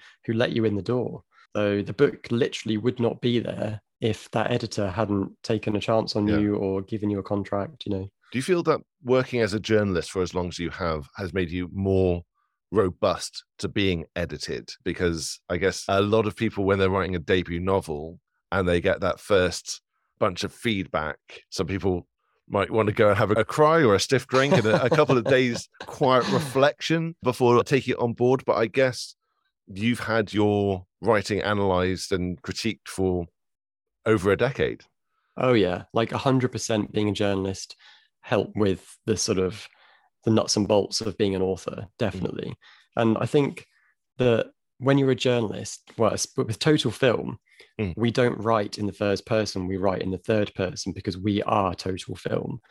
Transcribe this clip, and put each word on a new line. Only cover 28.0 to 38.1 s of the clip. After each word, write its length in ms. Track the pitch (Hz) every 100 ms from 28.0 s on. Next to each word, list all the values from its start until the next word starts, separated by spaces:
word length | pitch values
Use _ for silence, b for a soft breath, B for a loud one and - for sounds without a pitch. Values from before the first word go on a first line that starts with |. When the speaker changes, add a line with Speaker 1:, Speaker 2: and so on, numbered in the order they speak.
| 120
Speaker 2:
board. 300 | - 123 131 -
But 120 | 101
I 80 | 117
guess 480 | 131 131 - - - _ _ _ _ -
you've 320 | 95 113 113
had 320 | 113 113 98
your 520 | 101 104 104 101 92 - _
writing 400 | 95 107 - 98
analysed 680 | 104 104 98 90 92 90 -
and 300 | 92 90 87
critiqued 460 | - - 113 - -
for 400 | - 92 90 85 _ _ _ _ _ _ _ 113
over 260 | 107 98
a 60 | 95
decade. 460 | 127 131 65 55 _ _ _ _ _ -
Speaker 1:
Oh, 160 | 127
yeah. 300 | 117 90 90 -
Like, 180 | 113 113
a 60 | 123
hundred 340 | 135 131 123
percent 400 | 107 - 107 -
being 160 | 107 104
a 40 |
journalist 600 | 98 101 98 95 95 - - b b b